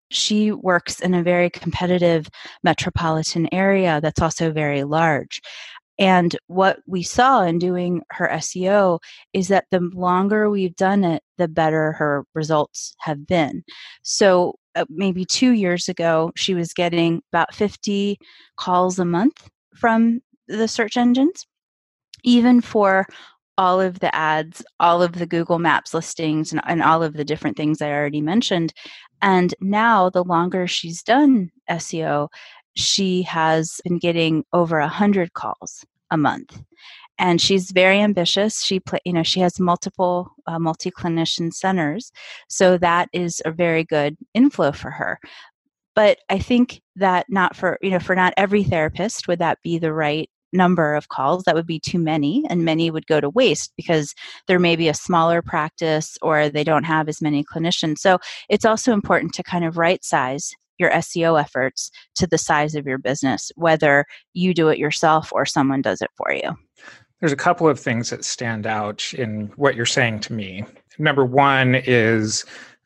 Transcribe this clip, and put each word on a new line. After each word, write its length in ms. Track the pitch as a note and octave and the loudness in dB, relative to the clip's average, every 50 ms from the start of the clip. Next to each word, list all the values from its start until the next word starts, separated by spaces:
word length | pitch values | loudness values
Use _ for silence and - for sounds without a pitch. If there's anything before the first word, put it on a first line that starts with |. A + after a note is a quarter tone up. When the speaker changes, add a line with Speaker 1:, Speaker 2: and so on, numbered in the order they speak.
| _ - | _ -8
Speaker 1:
she 400 | - - - - G#3+ G#3+ G#3+ G#3+ | -6 -4 -2 0 0 0 0 0
works 500 | G3+ - - F#3 F3+ F3 - - - - | -2 -2 0 0 0 0 0 -4 -10 -4
in 120 | - F3+ | -2 0
a 100 | F#3 F3 | 0 2
very 280 | E3+ F3+ F3 F3 F3+ F3 | 2 2 2 2 2 0
competitive 800 | - - - F3 - - F#3 F3 F3+ F3+ F3 E3+ E3 D#3+ D#3 - - - - - - - | -2 -6 -8 -8 -6 -4 0 0 2 2 4 2 2 2 -2 -6 -16 -20 -20 -20 -14 -2
metropolitan 920 | - F3 D#3 - - F3+ - - F3 D#3+ D#3+ D#3+ D#3+ - - E3+ D#3+ - | 0 0 0 0 -2 -6 -4 -4 -2 -2 -2 -2 -4 -4 -2 -2 -2 -2
area 480 | E3+ F#3 G3 G3 G3 F#3+ F#3 F3 D#3 D3 | 0 0 2 2 2 2 2 2 0 0
that's 220 | D#3 D3+ - - | 0 -2 -2 0
also 280 | F3 D#3+ - - E3+ D#3+ | -2 -2 -2 -2 -2 -2
very 340 | D3+ D#3 D3+ D3 C#3+ C#3 C#3 | -2 -2 -2 -2 -2 -2 -2
large. 580 | C#3+ D3+ D#3+ E3 E3 D3 B2+ - - - - _ - - - - - - - _ _ - | -2 0 2 2 2 0 0 -4 -8 -14 -16 _ -16 -18 -18 -18 -18 -20 -20 _ _ -4
And 400 | - G3 F#3+ F#3 F3+ F3 F3 - - _ - | 0 2 4 4 4 4 2 -2 -4 _ -6
what 320 | F3 F#3 F#3+ F#3+ - - - E3 | 0 2 2 2 2 0 -8 -6
we 160 | F#3 F3+ E3+ | -6 -6 -6
saw 380 | - - A#3+ B3 C4+ C4+ A3+ | -2 2 2 4 4 4 4
in 180 | F#3 E3+ E3 F3 | 2 2 0 0
doing 420 | F3 F#3 F3+ F3+ F3+ F3 F3+ E3 - - | 0 0 -2 -2 -2 -2 -2 -4 -6 -8
her 180 | - - F3 - | -6 -4 -4 -2
S 280 | C#3+ D#3+ - - - | -2 -4 -6 -8 -6
E 120 | F3+ F3+ F#3+ | -4 -2 2
O 300 | G3+ G#3 G3 F#3 E3+ E3+ - - - - - _ | 2 4 4 2 2 0 -4 -12 -20 -20 -18 _
is 140 | - G3 F3+ | -4 -2 0
that 200 | F3+ G3 F3+ - - | 2 2 2 2 0
the 80 | F#3+ F3+ F3+ F3 F#3 | -2 -2 -2 -2 -6
longer 560 | F3+ F3+ F3+ F3+ F#3 F#3+ G3+ G#3+ G#3+ G#3+ G#3 | -4 -2 0 2 2 2 2 2 2 2 0
we've 240 | G#3 G3 F#3+ F3 F3 | 0 0 -2 -4 -2
done 300 | - F#3+ F#3 G3+ G3+ F#3+ | 0 0 2 2 2 2
it, 180 | E3+ D#3+ - _ _ _ - | 2 0 -2 _ _ _ -4
the 80 | F3 | -4
better 460 | E3 D#3+ E3+ D#3+ D#3 D#3 D#3+ D#3 D#3 | -2 0 0 0 2 2 2 0 0
her 320 | D#3+ - D#3 D3 C#3+ C#3 - _ - | -2 -2 -2 -2 -2 -2 -4 _ -8
results 640 | D#3+ D#3 D3+ D#3 D3+ D3 - - - - - _ - | -6 -2 0 0 0 0 -2 -6 -16 -16 -16 _ -12
have 300 | - E3 D3 C#3+ D3 - | -8 -8 -8 -8 -4 -2
been. 340 | F#3 E3+ D3+ - - - - - - - - - - _ | 0 0 0 -2 -4 -10 -14 -16 -20 -20 -20 -20 -20 _
So, 560 | - - - - G#3+ F#3+ F#3 F3+ F3+ C#3+ - _ _ _ - | -10 -6 0 2 4 4 6 4 2 0 -4 _ _ _ -6
uh, 120 | E3 F3+ - | -6 -6 -4
maybe 360 | D#3 E3+ G3 F#3+ F3 F3+ F#3 | -4 -4 -2 -2 -2 -2 -4
two 280 | - - - C4 B3+ | -4 -2 0 2 2
years 360 | A#3+ G#3+ G3 F3+ F3 F3+ - - | 2 2 2 0 -2 -2 -4 -6
ago, 440 | F3+ - E3 E3 D#3+ D#3+ D#3+ E3+ - | -6 -2 0 2 2 2 0 -2 -4
she 180 | - - G3 | -6 -4 -2
was 200 | F#3 F3 E3+ E3 | -2 -2 -2 -4
getting 500 | - - F3 E3+ E3+ E3+ E3 E3 E3 E3+ - - | -2 -2 -2 0 0 2 2 2 0 -2 -4 -2
about 220 | - E3+ - - - | 0 0 0 -2 -2
fifty 640 | - G#3+ G3+ - - - G#3+ G3+ G3+ G3+ G3+ G3+ - _ - - - - _ - | -2 -2 -2 -2 -6 -6 -4 -2 -2 -2 -2 -4 -6 _ -20 -20 -20 -20 _ -16
calls 420 | - - F#3 F3+ F3+ F#3 F#3 F#3 F#3 | -10 -4 0 2 2 2 2 0 -2
a 60 | F3+ | -2
month 440 | E3+ E3+ E3+ A3 D4+ - - _ - _ _ _ _ _ | 0 0 0 0 -2 -4 -6 _ -20 _ _ _ _ _
from 440 | - - A#3 A3+ A3+ A#3 A#3 A#3 A#3+ _ _ _ _ _ - | -2 0 2 4 4 2 2 0 -2 _ _ _ _ _ -10
the 180 | G3 G#3+ A3+ | -4 -4 -4
search 300 | A3 - - A#3 G#3 - | -4 -2 -4 -4 -2 0
engines, 500 | B3 A#3+ A#3+ A#3+ C4 C#4 E4+ G4 - - _ _ _ _ _ _ _ _ _ _ _ _ _ - _ - | 0 2 2 4 4 2 2 0 -2 -18 _ _ _ _ _ _ _ _ _ _ _ _ _ -18 _ 0
even 360 | B3 A#3+ A#3+ A#3 B3 B3 A#3+ | 4 4 6 6 6 6 4
for 460 | A3+ - - A3 G3+ F#3+ F#3+ F#3+ F#3+ - - - - - _ _ _ _ - | 4 2 0 2 4 4 4 2 0 -2 -8 -20 -20 -20 _ _ _ _ -2
all 240 | - F#3 F3+ F3+ F#3 | 0 2 2 2 2
of 200 | F#3+ F#3 F3+ F#3+ | 2 0 -2 -2
the 120 | F#3 D#3 | -4 -2
ads, 520 | - - D#3 D#3 D#3 D#3 D#3 E3 - - - - _ - | -2 0 0 0 0 0 -2 -6 -10 -20 -20 -16 _ 0
all 200 | E3+ E3+ E3+ F3 | 2 4 4 4
of 120 | F3+ E3+ | 2 0
the 140 | E3+ F3 F3 | 0 -4 -6
Google 340 | E3 F3 E3+ E3 - F3 E3 | -4 -2 -2 0 0 -2 0
Maps 340 | E3+ D#3 C#3+ - - - - | 2 2 2 2 0 -2 -6
listings, 560 | E3 E3 - - - E3 D#3 D3+ D#3 D#3 - | -6 -6 -6 -8 -6 -4 -2 -2 -2 -4 -4
and, 100 | D#3+ D3+ - | -4 -6 -4
and 160 | - - D#3+ | -2 -2 0
all 220 | - D3+ D#3+ E3 E3 | 2 2 4 2 0
of 80 | D#3 | -2
the 120 | D3+ D3+ C#3+ | -4 -6 -6
different 320 | C#3+ D3+ - - D3 D3 | -6 -6 -4 -4 -6 -6
things 240 | - D3+ D3+ D#3 - | -2 -2 -2 -2 -2
I 120 | D3+ D3 | -2 -4
already 280 | C#3+ D3 D3 D3 D3+ D3+ | -2 -2 -4 -2 -4 -4
mentioned. 520 | D3+ D#3 F#3+ A#3 - - G3+ F3 E3 D#3+ - - - - - - - _ _ - | -4 0 0 0 0 0 0 -2 -2 -4 -6 -10 -20 -20 -20 -20 -20 _ _ -2
And 320 | G3+ G3 F#3 F3+ F3+ F3 - - | 0 2 4 4 2 2 -2 -4
now, 500 | F#3+ G3 G3+ G#3+ A3+ A#3 A3+ G3 F3+ F#3 | -4 -2 0 2 2 4 4 4 2 2
the 140 | - F3+ F3+ | 2 0 -2
longer 420 | F3+ F3 E3 F3 F3+ F#3 F#3 F3+ | 0 0 0 0 0 -2 -2 -2
she's 380 | F3 - - - E3 E3+ - - | -2 -4 -6 -8 -8 -12 -10 0
done 480 | - A#3 C#4 D4+ C#4 C4 G#3+ F#3 E3 _ _ - - | 2 2 4 6 4 4 2 0 -4 _ _ -8 -8
S 260 | E3+ E3 - - - | -8 -6 -6 -8 -6
E 100 | D#3+ D#3+ | -6 -4
O, 260 | D#3 D3 D3 D3 D#3+ - - - - - - _ _ - | -2 -2 -2 -2 -4 -8 -20 -20 -20 -20 -20 _ _ -8
she 460 | - - - - - G3 F#3 F#3 F3+ | -6 -4 -2 0 0 0 0 0 0
has 580 | F3+ - E3+ E3 D#3+ D#3+ D#3+ D#3+ D#3+ - - - - | -2 -2 -2 0 2 2 2 2 0 -4 -8 -10 -4
been 160 | F3 F3 E3+ | -4 -4 -2
getting 440 | - F3 E3+ E3+ E3 D#3+ D#3+ D#3 - - | 0 0 0 2 0 2 0 -2 -2 0
over 280 | - F3 E3+ D#3+ E3 D#3 | 0 0 0 2 0 -2
a 80 | C#3+ D#3 | -2 -2
hundred 440 | - - G#3 G#3 G3 F#3+ E3+ F3 | 0 2 2 2 4 2 0 -2
calls 520 | - - - G#2+ - - F#2 - - - - _ _ _ _ - | -6 -10 -10 -10 -10 -10 -14 -20 -20 -20 -20 _ _ _ _ -4
a 60 | E3 | -2
month. 440 | D#3 C#3+ A#2+ - - - _ - - - _ _ _ - - - - - _ _ - | 0 0 0 0 -2 -10 _ -20 -20 -20 _ _ _ -20 -20 -20 -20 -20 _ _ -2
And 220 | F#3 F3+ F3 E3 | 0 2 2 2
she's 300 | - - G3 F#3+ F#3 - | 2 2 2 0 0 0
very 300 | F#3 F#3 F#3 F#3+ G3 G3+ | 2 4 4 6 4 4
ambitious. 640 | G#3 G#3 G3 F#3 E3+ - - G3 G#3 A3 - - - | 2 2 2 0 0 0 0 0 0 -2 -2 -4 -4
She 160 | - G3 F#3 | -2 -2 -4
pla-, 180 | - - F#3 - - | -4 -4 -8 -6 -4
you 80 | F3 | -2
know, 100 | F3 E3 | -2 -2
she 160 | D3+ - - F#3 | 0 0 0 2
has 220 | F3+ F3 - - | 0 0 0 0
multiple, 720 | F3+ F3 F3 - - F#3+ _ - F#3 F3+ F3+ F3 F3+ - _ _ - - | 0 0 0 -2 -2 -10 _ -2 -2 0 0 -2 -4 -8 _ _ -10 -8
uh, 100 | E3 E3 | -4 -2
multi-clinician 960 | E3+ D#3+ E3 - - F#3 - - - E3+ E3 E3 E3 - - - E3+ E3 - | -2 -2 -4 -4 -6 -10 -8 -6 -4 -2 -2 -2 -2 -2 -2 -4 -4 -6 -6
centers. 560 | - - F#3+ F#3+ F3+ D#3 D3 D#3 A3 - - _ - - - - - - - | -4 -2 -2 0 0 -2 -2 -4 -6 -10 -14 _ -20 -20 -20 -20 -20 -18 -10
So 280 | - - F#3+ F#3 F#3 F3 | 0 2 4 4 4 4
that 300 | F3+ E3+ E3+ F3 F3 - | 4 2 2 2 0 -2
is 280 | - F3+ F3 E3+ - - - | -4 -4 -4 -4 -6 -6 -6
a 80 | D#3+ | -6
very 320 | D#3+ E3+ F3 E3+ D#3+ D#3+ E3 | -2 0 0 2 2 0 0
good 320 | - D#3+ D3+ C#3+ D3 D#3 - - _ - | 0 0 0 0 0 -4 -6 -16 _ 2
inflow 380 | A3 C4 D4 - - E3 C#3+ | 2 2 2 4 2 0 0
for 180 | D3 - - C3 | 0 -2 -10 -12
her. 300 | - - - - - - - - - - - - _ _ _ _ _ _ _ _ - | -8 -8 -6 -6 -6 -8 -12 -20 -20 -20 -20 -20 _ _ _ _ _ _ _ _ 2
But 240 | G#3+ G#3+ G#3 - _ _ - | 4 4 4 4 _ _ -4
I 120 | G3 F#3+ | -4 -4
think 420 | - - B3 A#3+ B3 - - - _ _ - | 0 0 2 2 2 0 -2 -20 _ _ -6
that 300 | F#3 G3 F#3 F#3 F3 - - | 0 0 2 2 0 0 -2
not 260 | F#3+ G3 F3+ - - | 0 0 0 0 -2
for, 240 | - F#3+ F3 C#3+ - | -2 -2 -2 -2 -2
you 100 | - G3 | -2 -2
know, 100 | F#3+ F3 | -2 -2
for 160 | E3 - F#3 | 0 0 0
not 180 | F#3 F#3 F3+ - | 2 2 2 2
every 280 | F#3 G3 F#3+ G3+ G#3 G3 | 2 0 2 2 0 0
therapist 640 | C#3+ F#3+ D#3+ D#3 D#3+ - - F3+ A#3 - - - - | 0 0 0 0 -2 -2 -4 -6 -6 -6 -8 -4 -4
would 100 | F3 F3 | -2 0
that 200 | E3+ D#3 - - | 0 -2 -2 -2
be 160 | - E3+ E3+ E3 | -4 -4 -4 -2
the 140 | E3+ D#3 | -2 -2
right 360 | D#3 D#3+ D#3 D3 D3 D#3+ D3+ - _ _ _ - | -2 -2 -2 -2 -2 -4 -6 -10 _ _ _ -4
number 440 | - F#3 F3+ F3 F#3 E3+ D#3 D3 D3+ | 2 2 4 4 4 2 2 0 0
of 120 | D3 - - | -2 -4 -6
calls. 360 | - - C3 C#3+ E3+ F3+ F#3 | -6 -2 0 0 0 0 0
That 100 | F3+ D#3 | 0 0
would 120 | E3 E3+ | 0 -2
be 140 | E3+ E3 D3+ | -4 -8 -8
too 200 | - - - F3 | -6 -4 -4 -2
many, 440 | E3 D#3 D#3+ D#3 C#3+ C#3+ F#3+ C#4+ D#4 - | -2 0 0 0 0 0 -2 -2 -2 -2
and 140 | E3+ F3 E3 | -2 -2 0
many 260 | E3 D#3 D#3+ E3 E3 | 0 0 0 -2 -2
would 160 | D#3 D#3+ D3+ | -2 -6 -2
go 140 | - D#3 D3+ | 0 0 0
to 100 | C#3+ C#3+ | 0 0
waste 420 | F3 B3 C4 G3 D3+ - - - - | 2 2 2 2 2 0 -4 -12 -12
because 380 | - E3+ - E3+ D#3 D3 - - - - - - - _ - | -12 -2 0 0 0 0 -4 -10 -18 -20 -20 -20 -14 _ 0
there 100 | F#3 F3+ | 2 4
may 160 | F3 E3+ E3 | 4 2 2
be 140 | D#3+ E3 D#3 | 2 2 0
a 60 | D3+ | 0
smaller 480 | - - - F3+ E3 E3 E3+ E3+ E3+ | -2 -4 0 0 2 2 2 2 0
practice 760 | - - - D#3+ D3+ D#3+ _ - E3+ D#3+ D#3 D#3 D#3 - - - | -2 -2 -4 -4 -4 -4 _ -4 -2 0 0 -2 -2 -6 -10 -6
or 260 | - D#3+ D#3 D3+ D3+ D3 | -2 0 2 2 2 0
they 160 | D3 D3+ D3 | 0 -2 0
don't 200 | E3+ D#3 D3 C#3+ | 2 2 0 2
have 240 | E3 D#3 D#3+ D#3 D#3 | 0 0 0 0 -2
as 140 | D3 - | -6 -4
many 220 | D#3+ D3+ D3 C#3+ D3 | -2 -2 -2 -2 -4
clinicians. 540 | - - E3 E3 E3+ F3 - - D#3+ D3+ - | -4 -6 -4 -2 -2 -2 -2 -2 -4 -4 0
So 200 | - G3 F#3 F3+ - - - - - - | 2 2 2 2 0 -8 -18 -14 -4 -2
it's 160 | G#3 G#3 - | -2 2 2
also 280 | A3 A3 G#3+ - B3+ | 2 0 2 2 2
important 400 | A3 G3+ - - F3+ C#3+ C3 E3 - | 2 2 2 2 0 0 0 -2 -6
to 100 | - - | -8 -8
kind 200 | - F#3 F3 E3+ | -4 -4 -2 -2
of 140 | D#3+ E3 E3+ | -2 0 0
right 260 | E3 E3+ F#3+ - - | 2 2 2 0 -2
size 480 | - F3 D3+ B2+ B2+ C3+ D3+ - - - _ _ _ _ - | -2 -2 0 0 -2 -4 -6 -8 -12 -14 _ _ _ _ 0
your 120 | F3 - | 0 2
S 260 | - E3+ - - - | 2 0 -2 -2 -4
E 80 | F3 E3 | 0 2
O 120 | E3 E3 | 2 2
efforts 560 | D3+ C#3+ - - C3 C3 C3 - - - - _ - - _ - | 2 0 0 -2 -2 -2 -2 -4 -8 -12 -12 _ -20 -20 _ -4
to 100 | - F#3 | -4 -2
the 120 | E3 E3 D#3+ | 0 0 -2
size 360 | - - D#3+ D3 D3+ D3+ D#3 | 0 0 0 0 0 -2 -4
of 100 | D3+ C#3 | -6 -6
your 140 | C#3 C3 C#3 | -4 -6 -4
business, 540 | - B2 C#3+ - C#3 C3 A2+ - - - - | -4 -4 -4 -2 -2 -2 -2 -2 -6 -12 -8
whether 500 | - E3+ E3 D#3+ D3+ E3 D3 C#3 C#3+ C#3 _ - - _ _ | -2 2 2 2 4 4 4 4 4 2 _ -8 -20 _ _
you 200 | - F3+ F3+ F#3 | -6 -2 0 0
do 160 | F3 E3+ D#3+ D#3 | 2 2 2 2
it 80 | C#3+ - | 2 2
yourself 540 | C#3+ D3+ C#3+ - F3+ D#3 D#3 D#3 - - | 0 -4 -2 2 2 4 2 2 0 -2
or 140 | - G#2+ C#3+ | -4 -4 -2
someone 360 | - - D#3 C3+ C#3 C3+ C#3 | -2 0 0 0 0 0 0
does 200 | - G#2+ F#2 - | -2 -2 -2 -2
it 80 | - - _ | -6 -8 _
for 160 | - - - | -8 -6 -4
you. 240 | C#2 - - - F3 - _ _ _ _ - - - - _ _ _ - | -4 -4 -4 -8 -8 -10 _ _ _ _ -20 -20 -20 -20 _ _ _ -4
Speaker 2:
There's 100 | F3+ D#3 | -2 -2
a 60 | C#3 | -2
couple 320 | C3+ - F3+ F3 - E3+ D#3 | 0 0 0 0 2 2 2
of 100 | C3+ - | 2 0
things 320 | - C#3 A#2 A#2 A#2 - | -2 -4 -4 -2 -4 -6
that 140 | A#2+ - - | -8 -8 -8
stand 420 | - - - B2 A#2 A2+ G#2+ G#2 | -10 -8 -6 -6 -6 -6 -6 -4
out 480 | A2 A2 G#2+ G#2 G#2 G#2 - - - - | -4 -4 -4 -4 -6 -6 -8 -10 -10 -6
in 380 | - B2 A2 G#2+ G#2+ G#2 G#2 - | -6 -6 -6 -4 -6 -8 -8 -4
what 220 | - C#3+ C#3 B2 | 0 0 0 0
you're 100 | A2+ A#2 | 0 -2
saying 320 | - - C#3+ B2 A#2 A2 G#2+ | 0 0 0 0 0 -2 -4
to 120 | - - | -8 -8
me. 320 | A#2+ A2 G2+ F#2 F2+ G2 A2+ - _ _ _ _ _ - | -8 -8 -8 -10 -10 -12 -12 -12 _ _ _ _ _ -2
Number 260 | D3+ D#3 C#3 C#3 C3 | 0 0 2 2 2
one 520 | B2 B2+ C#3+ C#3 C#3 C3+ C3 C3 B2+ B2+ | 2 4 4 4 4 4 4 4 2 2
is, 680 | C3 C3 C3 B2 A#2+ A2 A2 A2+ A2 G#2+ G#2+ G#2 - - - - - - - _ _ - | 0 2 2 2 4 4 4 2 2 0 -2 -4 -6 -8 -10 -18 -20 -20 -20 _ _ -4